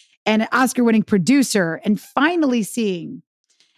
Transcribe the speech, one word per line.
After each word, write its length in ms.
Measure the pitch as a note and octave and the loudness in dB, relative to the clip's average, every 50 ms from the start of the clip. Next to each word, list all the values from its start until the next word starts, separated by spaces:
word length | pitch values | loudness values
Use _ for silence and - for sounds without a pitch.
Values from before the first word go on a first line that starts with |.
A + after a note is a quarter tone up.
| _ _ _ _ _ | _ _ _ _ _
and 180 | G#3 A3 G#3+ A3 | -2 0 0 0
an 40 | - | -2
Oscar-winning 520 | - A#3+ C4 A#3+ - B3 B3 A#3 A#3 A3 F#3 | 0 0 0 0 0 0 2 2 2 2 2
producer, 800 | - A3 G3 E3 A3+ C4+ C#4+ B3 - - G#3 F3 E3 D#3+ - - | 2 0 2 2 4 2 2 2 2 0 0 0 -2 -4 -4 -2
and 160 | G#3 G#3+ F#3 | -2 -2 -4
finally 600 | - - _ C4 C#4 D#4+ F4+ F4 D#4 C4+ B3 A#3+ | -6 -6 _ 0 0 2 2 0 0 0 0 -2
seeing 640 | G3+ - - A#3+ A3+ G3+ F#3 E3+ D#3 D3+ - E3 - _ _ _ _ _ _ _ _ _ _ | -2 -4 -4 -2 -2 -2 -2 -4 -8 -12 -14 -16 -20 _ _ _ _ _ _ _ _ _ _